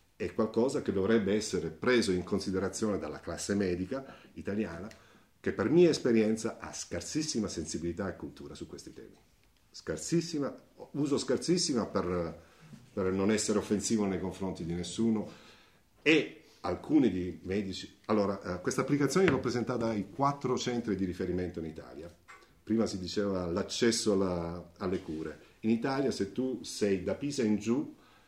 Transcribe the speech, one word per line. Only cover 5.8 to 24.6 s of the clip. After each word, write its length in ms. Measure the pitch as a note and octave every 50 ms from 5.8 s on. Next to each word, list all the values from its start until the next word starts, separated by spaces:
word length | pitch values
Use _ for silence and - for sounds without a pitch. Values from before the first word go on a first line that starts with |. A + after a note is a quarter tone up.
| F3+ D#3+
esperienza 720 | - - - B2+ A#2 A2 G#2+ G#2+ A2+ A2 - A2 - -
ha 120 | E2+ D#2+
scarsissima 760 | - - - - - E2+ - - - D3+ D3+ - - A#2 G#2 F2
sensibilità 600 | - - D#2 - - D#2+ D#2+ F2 E2+ - G2 F#2
e 80 | E2+
cultura 380 | - - C#2 C2+ - C#2+ D2 D2
su 140 | - - -
questi 260 | - C#2+ - - -
temi. 240 | - - G1+ - - _ _ _ _ _ _ _ _ _ _
Scarsissima, 840 | - - - - D#2+ - - - E3 E3+ E3 - - D3 C#3 A#2+ - - - - _ - - -
uso 260 | - C#3+ D3 C3+ C#3+ A#2
scarsissima 720 | - - B2+ A2 - - F3 F3 - - C3+ A2+ F#2 -
per, 520 | - G2 F2 F2 F2+ F2+ E2+ E2 E2 - - - - - - - - - - - -
per 120 | G#2 F#2+ F#2
non 200 | F#2+ G2 G2 G#2
essere 260 | A2 G2 - - G#2 G2+
offensivo 480 | - - A2 F#2+ - - A#2 G#2+ G#2
nei 140 | F#2+ F#2+ E2+
confronti 440 | F#2 F#2 E2+ - G2 F#2 E2+ - F2
di 100 | E2 E2+
nessuno, 540 | F2+ F2 - - - A2+ A2+ A2 G#2+ F#2 - - - - - - - - _ _ _ _ _ _ _ -
e 400 | D3+ D#3+ D3 A2+ - - - - - - -
alcuni 500 | - F#2 F2+ - - - D3+ D3+ C3 G#2+
di 300 | F#2 F#2 F2+ F2+ F2 -
medici. 560 | - F2+ F#2+ G#2+ G2 F#2+ F2+ - - - - _ _
Allora, 360 | - A2 G#2 G2+ G2 G2 -
eh, 200 | - F#2+ F2+ F2+
questa 200 | - B2 A#2 -
applicazione 460 | C3 - C#3+ C#3+ D3 C3+ - F#3 F#3+ E3+
l'ho 120 | C#3 A#2+
presentata 480 | - B2 A#2 B2 A2 - B2 A#2 A2+ A2+
ai 240 | A2 G#2 F#2 -
quattro 440 | - - C#3 C#3 C#3 - - B2 B2
centri 400 | A2+ - B2 B2 A#2+ A#2 G#2+ G2
di 100 | F2+ F#2+
riferimento 520 | F2+ F2 - F#2+ F2 F2 F2+ F2+ F2 - F2
in 80 | D#2+
Italia. 480 | D#2+ D#2+ E2 - - - C#2+ E2 F2 - _ _ - - - - _ _ _ -
Prima 220 | - A2 A2+ G#2+
si 140 | F#2 G2 F#2
diceva 480 | F2+ F2 - G#2 G2+ G2+ F#2+ F#2 F2+ E2+
l'accesso 680 | E2+ G2 F#2 - - - B2+ A#2 A2+ - - A2+ G2+
alla, 580 | F#2+ G2 F#2 F2 E2+ E2+ E2+ E2+ F2